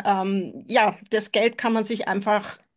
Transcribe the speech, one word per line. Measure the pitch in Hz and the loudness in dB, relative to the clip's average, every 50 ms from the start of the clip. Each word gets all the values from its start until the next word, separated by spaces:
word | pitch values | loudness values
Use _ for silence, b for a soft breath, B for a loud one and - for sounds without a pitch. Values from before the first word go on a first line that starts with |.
| - | 2
ähm, | 202 196 190 190 196 196 196 180 - - 135 - - | 0 0 2 0 0 0 -2 -2 -4 -10 -14 -10 0
ja, | 226 247 214 208 196 - - - | 2 4 4 4 2 -4 -10 -2
das | 226 214 214 - - | -2 -2 -2 0 0
Geld | 214 226 233 233 - | 2 2 2 0 0
kann | - 233 226 | -2 0 0
man | 226 208 | 0 0
sich | 214 233 202 - - | -2 -4 -6 -4 -2
einfach | 190 202 202 214 208 208 202 - - - _ _ _ | -2 -2 0 2 0 0 0 -4 -14 -16 _ _ _